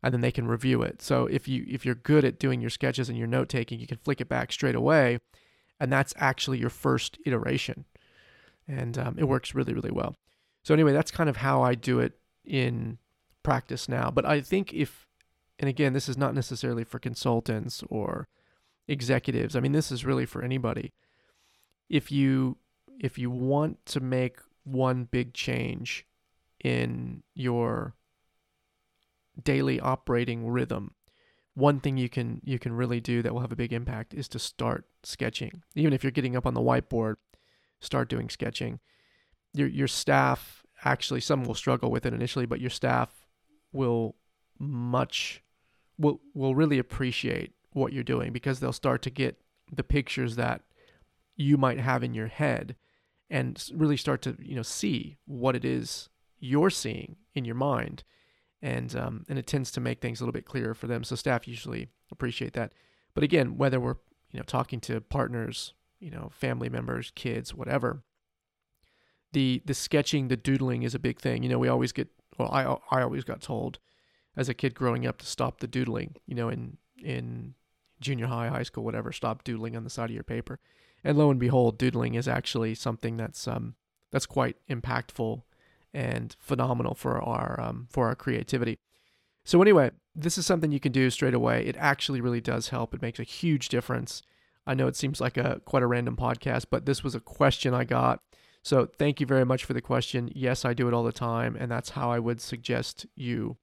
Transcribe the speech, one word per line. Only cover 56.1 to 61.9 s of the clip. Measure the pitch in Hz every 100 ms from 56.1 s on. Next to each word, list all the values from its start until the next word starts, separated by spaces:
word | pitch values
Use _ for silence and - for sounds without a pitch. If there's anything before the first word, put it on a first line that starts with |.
| _ _ _
you're | 127 139 185
seeing | - - 107 - - _
in | -
your | 120
mind. | 117 139 123 - - - _ _ _ _ _
And, | 139 123 123
um, | 120 120 113 -
and | 135
it | 120
tends | 147 127
to | -
make | 123 120
things | 123 117
a |
little | 120
bit | -
clearer | - 131 113
for | 113 120
them. | 117
So | 120 123
staff | - 123 -
usually | 117 - 117 -